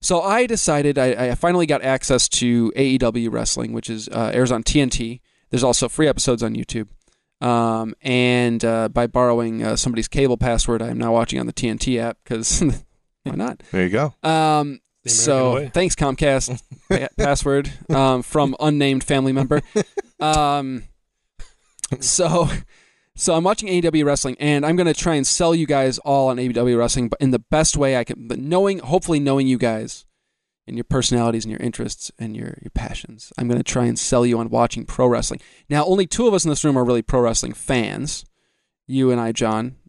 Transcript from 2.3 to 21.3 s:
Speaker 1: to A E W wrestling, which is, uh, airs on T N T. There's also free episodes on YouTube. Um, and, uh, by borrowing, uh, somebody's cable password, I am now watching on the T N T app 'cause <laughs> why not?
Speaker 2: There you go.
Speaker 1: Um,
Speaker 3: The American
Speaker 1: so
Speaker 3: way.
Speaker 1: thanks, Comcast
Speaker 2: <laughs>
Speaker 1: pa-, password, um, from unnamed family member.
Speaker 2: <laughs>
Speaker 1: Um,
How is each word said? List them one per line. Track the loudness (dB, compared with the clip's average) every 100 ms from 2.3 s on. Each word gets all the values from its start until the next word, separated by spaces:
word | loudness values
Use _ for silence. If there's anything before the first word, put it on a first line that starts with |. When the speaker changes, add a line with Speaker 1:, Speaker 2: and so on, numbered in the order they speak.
Speaker 1:
to | 0 2 2 2 2
A |
E | 2 2
W | 2 0 -2
wrestling, | -4 -4 -4 -4
which | -6 -8
is, | -10 -8
uh, | -4 -2
airs | 2 2
on | 0
T | 0 2
N | 2
T. | 0 -6 -10 _ _ _
There's | 0
also | 2 2 0
free | 0 0
episodes | 2 0 0
on | -2
YouTube. | -6 -6 -8 -10 -14 _ _ _ _
Um, | 0 2 2 0 -4 -8
and, | -2 2 2 2 2 0
uh, | 0 0 0
by | 0 0
borrowing, | 2 2 2 0 -4
uh, | -4 -2
somebody's | -2 -4 -2
cable | 0 0 2
password, | 0 0 0 -2
I | -4
am | -4
now | 0
watching | 0 0 -2
on | -6
the |
T | -4 -4
N | -2
T | -2 -2
app | -2 -8
'cause | -8 -6 -2 0
<laughs> | 0 0 -6 _ _ _
why | -10
not? | -6 -6 -8 -6
Speaker 2:
There | -2
you | 0
go. | 0 -2 -4
Speaker 1:
Um, | -2 0 2 2 -2 -6 _ _
Speaker 3:
The | -4
American | 0
Speaker 1:
so | 2 2 2
Speaker 3:
way. | 0 -2
Speaker 1:
thanks, | 0 0
Comcast | 0 -2 0 2 2 0 -6 -10 -18
Speaker 2:
<laughs> | -4
Speaker 1:
pa-, | -2 -2 -2
password, | 0 2 2 0 -2 -8 -2
um, | 2 4 2
from | 0 0 0 0
unnamed | 0 2 2 2
family | 0 0 2
member. | 0 2 0 0
Speaker 2:
<laughs> | -2 -4 -6 -12 -4
Speaker 1:
Um, | 0 2 2 0 -4 -8 -12 _ _ _ _